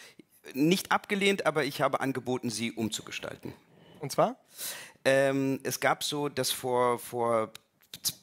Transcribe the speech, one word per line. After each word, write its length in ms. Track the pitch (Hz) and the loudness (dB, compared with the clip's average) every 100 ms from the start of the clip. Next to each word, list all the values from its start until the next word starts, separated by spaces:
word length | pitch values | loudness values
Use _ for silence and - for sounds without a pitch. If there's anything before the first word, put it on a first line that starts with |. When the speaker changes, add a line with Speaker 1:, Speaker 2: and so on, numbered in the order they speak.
| - - - _ - | -20 -20 -20 _ -8
Speaker 1:
nicht 380 | 127 151 190 - | 2 4 4 2
abgelehnt, 540 | 202 - 202 196 196 160 | -2 0 0 2 2 0
aber 180 | 151 | 0
ich 160 | 139 - | -2 0
habe 200 | 139 131 | 0 2
angeboten, 500 | 135 131 117 127 120 | -2 -4 -2 -2 -2
sie 220 | 104 117 | -4 -6
umzugestalten. 800 | - 110 - - - - - - - _ - - - | -2 -4 -4 -10 -10 -10 -10 -14 -14 _ -20 -20 -12
Speaker 2:
Und 120 | 143 | -4
zwar? 240 | - 180 254 _ - - - - _ | 2 2 2 _ -12 -10 -10 -14 _
Speaker 1:
Ähm, 560 | - 135 135 139 135 135 | 2 4 4 4 0 0
es 180 | - 123 | -4 0
gab 240 | 135 156 | 2 2
so, 240 | - 147 147 | -2 -4 -4
dass 220 | 135 131 | -2 -2
vor, 480 | - 131 123 123 120 | -2 0 2 2 2
vor 520 | - 123 117 113 110 - _ _ _ - | -4 -2 2 2 0 -6 _ _ _ -8
z-, 120 | - - | -6 -8